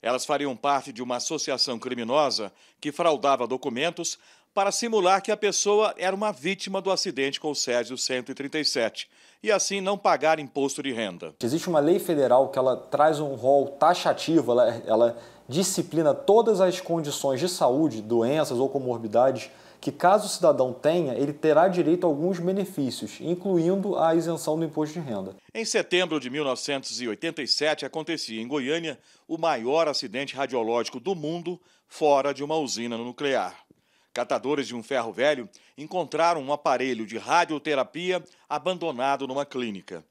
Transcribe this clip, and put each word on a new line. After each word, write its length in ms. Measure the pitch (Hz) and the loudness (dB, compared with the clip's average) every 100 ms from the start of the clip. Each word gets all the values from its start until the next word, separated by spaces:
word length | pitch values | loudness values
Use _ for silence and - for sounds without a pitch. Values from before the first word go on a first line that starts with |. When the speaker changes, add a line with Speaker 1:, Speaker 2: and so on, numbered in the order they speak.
Speaker 1:
Elas 240 | 110 127 - | -2 -2 0
fariam 280 | 143 143 | -2 -2
parte 380 | 120 143 139 143 | -2 0 0 -2
de 100 | 113 | -10
uma 140 | 123 123 | -6 -4
associação 600 | - 156 - 131 - 117 | -4 -6 -4 -2 -2 -4
criminosa 720 | 123 123 113 139 143 107 101 _ _ _ | -6 -6 0 2 2 -2 -8 _ _ _
que 140 | 147 | -10
fraudava 540 | 143 170 147 139 135 117 | 0 0 2 2 2 0
documentos 720 | 127 139 117 160 170 165 - _ _ _ | -4 -4 -2 -2 -2 -8 -8 _ _ _
para 180 | - 196 | 0 0
simular 520 | - 233 220 180 190 | 0 0 2 4 4
que 100 | 190 | 2
a 40 | 208 | 0
pessoa 580 | 208 - 202 208 214 - | 0 0 2 4 2 0
era 180 | 185 | -2
uma 160 | 196 214 | -2 -4
vítima 520 | 147 151 190 - 190 | -4 -4 -4 -4 -4
do 80 | 185 | -2
acidente 500 | 185 196 131 135 139 | -2 -2 -2 -2 -2
com 100 | 156 | -4
o 40 | |
Césio 420 | 139 - 120 113 127 | -4 0 0 -2 -4
cento 340 | - 127 123 | -4 -4 -6
e 40 | |
trinta 240 | 131 135 156 | -10 -6 -2
e 60 | 139 | -2
sete 420 | 135 110 - - _ _ _ | 0 -2 -4 -14 _ _ _
e 80 | 208 | 0
assim 300 | 196 - 196 | 2 2 -2
não 160 | 190 202 | -2 0
pagar 420 | 202 160 156 160 | 2 4 4 2
imposto 440 | 143 - 139 143 | 0 -2 -2 -2
de 100 | 139 | -6
renda. 420 | 117 104 87 82 76 | -4 -4 -6 -12 -6
Speaker 2:
Existe 280 | 117 156 185 | -2 -2 2
uma 100 | 160 | 2
lei 180 | 147 196 | 4 2
federal 520 | - 160 127 123 135 | 2 2 6 6 6
que 80 | 131 | 2
ela 180 | 131 120 | 0 0
traz 420 | - 139 151 151 | -4 2 4 4
um 160 | 151 | -4
rol 340 | 131 123 143 135 | -2 4 4 4
taxativo, 840 | - 156 175 165 131 - 160 123 | 2 4 4 0 -2 2 2 4
ela, 300 | 120 120 113 - | 4 4 2 0
ela 320 | 110 117 117 - - - | 4 4 2 -14 -20 -6
disciplina 640 | 139 190 - - 151 156 | -2 0 -2 -2 2 2
todas 480 | 135 - 214 226 196 | 2 6 6 6 4
as 200 | 185 185 | 2 0
condições 600 | - 170 147 139 139 131 | -4 -4 -2 -4 -2 0
de 80 | 180 | -2
saúde, 540 | 180 143 131 160 110 | 2 2 4 2 -2
doenças 560 | 107 117 117 151 143 123 | 0 2 2 2 0 0
ou 100 | 135 | 0
comorbidades 840 | 139 127 117 113 113 131 120 - - - - | -2 -4 -4 0 4 4 2 -8 -18 -20 -8
que, 100 | - | -8
caso 360 | - 175 208 196 | 2 4 4 2
o 20 | |
cidadão 460 | - 170 131 127 | 2 2 4 2
tenha, 400 | 123 147 170 151 | 2 0 2 0
ele 180 | 113 143 | -2 -2
terá 340 | 147 156 151 180 | 0 4 6 6
direito 380 | 180 151 175 | 4 2 2
a 20 | 180 | 2
alguns 320 | 143 170 180 | 2 0 0
benefícios, 760 | 170 190 185 - 131 - 110 - | -2 -2 -4 -2 -4 -4 -10 -8
incluindo 800 | 135 175 196 175 165 196 202 - | -6 -4 0 2 2 0 0 2
a 160 | 160 | 4
isenção 440 | 165 165 165 - 156 | 4 0 -4 -2 -2
do 60 | 165 | -2
imposto 340 | 156 151 175 | -2 -4 -4
de 60 | 147 | -6
renda. 280 | 104 95 95 _ | -6 -8 -14 _
Speaker 1:
Em 100 | - | -8
setembro 560 | 220 220 170 180 180 156 | -2 -2 2 0 2 -2
de 80 | 127 | -4
mil 160 | 139 | -4
novecentos 560 | 143 123 - 139 123 113 | -2 -4 -4 -6 -6 -8
e 80 | 120 | -6
oitenta 320 | 104 165 160 | -4 -6 -6
e 80 | 123 | -4
sete, 380 | - 147 151 135 | 0 0 0 -4
acontecia 560 | 160 156 156 - 113 | -8 -6 -6 -6 -8
em 40 | 117 | -4
Goiânia 520 | 147 127 165 165 123 _ _ _ | -4 -2 -4 -4 -10 _ _ _
o 120 | 160 | -2
maior 500 | 165 135 113 156 160 | 0 0 0 2 0
acidente 480 | 135 123 113 139 127 | -2 -6 -8 -8 -6
radiológico 640 | 135 123 113 120 113 127 | -4 -2 0 0 -2 -6
do 140 | 123 | -6
mundo 440 | 185 147 170 165 175 _ _ _ | -4 -4 -6 -8 -10 _ _ _
fora 460 | - 156 139 139 | 0 4 4 2
de 100 | 131 | -2
uma 120 | 147 160 | -2 -2
usina 420 | 135 101 120 117 | -2 -4 -6 -6
nuclear. 580 | 120 123 147 127 95 - _ _ _ _ _ | -8 -4 -2 0 -2 -8 _ _ _ _ _
Catadores 540 | - - 127 123 147 117 | -6 -2 -2 -2 -2 -4
de 100 | 120 | -8
um 60 | |
ferro 300 | 110 135 117 | -4 -4 -4
velho 360 | 104 139 143 107 _ _ - | 0 0 0 -6 _ _ -18
encontraram 640 | 151 180 147 151 165 170 | -8 -6 -4 0 2 2
um 100 | 135 | -2
aparelho 540 | 147 156 127 131 117 110 | -2 0 0 0 -4 -6
de 100 | 110 | -8
radioterapia 1080 | 113 160 165 151 156 143 127 160 180 180 175 _ _ | 0 2 2 -2 -2 -2 -2 -4 -4 -4 -6 _ _
abandonado 800 | 147 151 180 165 123 135 139 135 | -6 -4 -4 -4 -2 -2 -2 -2
numa 200 | 135 143 | -6 -4
clínica. 580 | 131 120 98 - 85 - | -6 -6 -8 -12 -16 -16